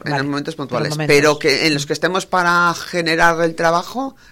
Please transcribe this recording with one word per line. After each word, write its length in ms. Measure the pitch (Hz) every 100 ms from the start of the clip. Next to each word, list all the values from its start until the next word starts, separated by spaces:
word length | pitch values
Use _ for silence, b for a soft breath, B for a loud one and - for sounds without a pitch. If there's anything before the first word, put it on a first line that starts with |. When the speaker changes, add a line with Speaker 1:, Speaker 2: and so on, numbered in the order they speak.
Speaker 1:
en 80 | -
Speaker 2:
Vale. 120 | 143
Speaker 1:
momentos 320 | 139 143 143 160
Speaker 2:
Pero 20 |
Speaker 1:
puntuales. 320 | 131 120 151
Speaker 2:
momentos. 260 | 151 151 143
Speaker 1:
Pero 240 | 151 147
que 280 | 151 135 156
en 60 |
los 120 | 143 143
que 80 |
estemos 320 | 151 170 185 185
para 480 | 185 175 175 175
generar 680 | 165 - 180 165 165 170 165 170
el 100 | 165
trabajo, 600 | 165 170 185 240 269 269 b